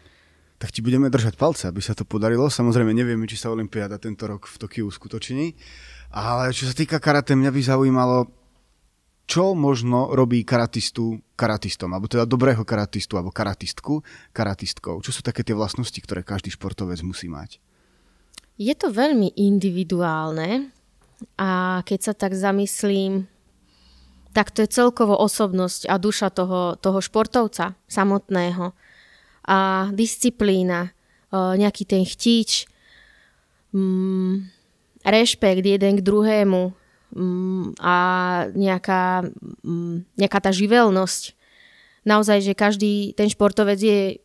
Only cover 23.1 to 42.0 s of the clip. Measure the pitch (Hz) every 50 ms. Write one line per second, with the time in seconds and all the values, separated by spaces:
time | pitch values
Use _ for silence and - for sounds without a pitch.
23.1 | 196 190 190 - _ _ _ _ _ _ _ _ _ _ _ _ _ _ _ _
24.1 | _ _ _ - - 220 202 - - - 214 214 - 247 240 247 240 - 233 202
25.1 | 202 - 220 208 - - 214 196 180 185 180 180 - - - - 185 190 180 214
26.1 | 202 - 208 190 - - 180 185 185 180 180 175 170 - - 190 190 196 185 -
27.1 | - 220 220 - - 254 226 208 - - 170 185 185 - _ - - 208 190 196
28.1 | 196 196 - - 196 180 175 175 180 180 175 185 - _ _ _ _ - _ _
29.1 | _ _ _ _ _ _ - - 196 190 190 190 190 190 190 196 202 202 226 220
30.1 | - - - 247 240 - 214 196 190 185 180 180 175 175 175 180 - _ _ _
31.1 | _ _ _ _ - 190 185 185 185 196 208 202 - - 196 - 202 190 185 -
32.1 | - - - 233 233 226 214 - - - - - _ _ _ _ - - - _
33.1 | _ _ _ _ _ _ _ _ _ _ _ _ - 196 190 190 185 185 185 190
34.1 | 190 185 185 185 190 196 190 185 - _ _ _ _ _ _ _ _ _ - 190
35.1 | 208 220 233 233 - - 233 196 185 190 185 202 196 196 196 196 202 202 185 202
36.1 | 208 208 214 220 214 214 202 196 185 185 180 185 185 _ _ _ _ _ _ _
37.1 | - - 180 185 180 180 185 185 190 190 175 - - - - 180 180 180 180 185
38.1 | 180 185 180 180 180 175 156 98 - 196 196 196 185 180 - - 190 185 180 185
39.1 | 185 185 180 - - - - - - - - - 170 170 175 170 170 170 175 -
40.1 | _ - 196 196 - 196 185 196 190 180 208 208 226 247 233 214 185 190 190 180
41.1 | - - - - - _ _ _ _ _ _ _ _ _ _ _ _ _